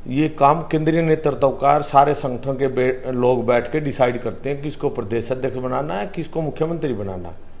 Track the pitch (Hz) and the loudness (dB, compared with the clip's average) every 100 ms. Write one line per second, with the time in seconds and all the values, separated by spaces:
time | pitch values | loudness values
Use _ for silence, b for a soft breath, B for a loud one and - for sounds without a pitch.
0 | - 131 156 - 139 160 160 156 156 160 | -4 0 0 4 4 4 2 0 2 2
1 | 165 156 151 131 135 131 139 147 143 143 | 4 2 2 2 2 2 4 4 4 4
2 | 143 143 139 123 139 131 135 120 127 127 | 6 4 -2 -4 -4 0 0 2 2 0
3 | 127 127 123 120 113 120 120 156 147 113 | -2 2 2 4 2 2 2 -2 -2 2
4 | 123 120 113 101 135 143 147 - 143 - | 2 2 -4 -6 -6 -6 -6 -4 -4 -4
5 | 98 117 - 131 127 123 127 127 151 185 | -4 -2 -2 -4 -4 -4 -4 -4 -4 -4
6 | 190 170 156 160 156 - 160 165 147 101 | -6 -6 -6 -4 -4 -2 -2 -2 -4 -4
7 | 98 92 85 85 - b | -6 -8 -10 -12 -14 b